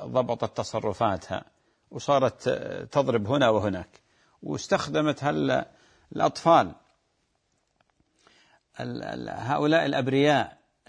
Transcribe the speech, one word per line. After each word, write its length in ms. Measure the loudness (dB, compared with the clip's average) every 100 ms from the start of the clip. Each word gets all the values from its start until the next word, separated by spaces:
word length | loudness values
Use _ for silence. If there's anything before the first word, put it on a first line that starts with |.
| -4
ضبطت 520 | -2 0 -2 -4 -6
تصرفاتها، 840 | -6 -4 -4 0 0 0 -6 -10 -10 _ _ _ _
وصارت 580 | -8 0 2 2 0 -4 -4 -6 -10 -2
تضرب 360 | 0 2 0 0
هنا 220 | 2 4
وهناك، 400 | 4 2 -2 -8 _ _ _ _ _
واستخدمت 800 | -10 -10 -2 -2 0 -2 0 0
هال-، 420 | -2 0 0 0 -4 _ _ _ _ -2
الأطفال 560 | -2 2 4 6 4 -4 _ _ _ _ _ _ _ _ _ _ _ _ _ _ _ _ _ _ _ -12
ال-، 240 | -10 -8
ال-، 260 | -8 -8 -8
هؤلاء 560 | -8 -4 0 2 2 2
الأبرياء 720 | -2 0 2 4 2 0 -8 _ _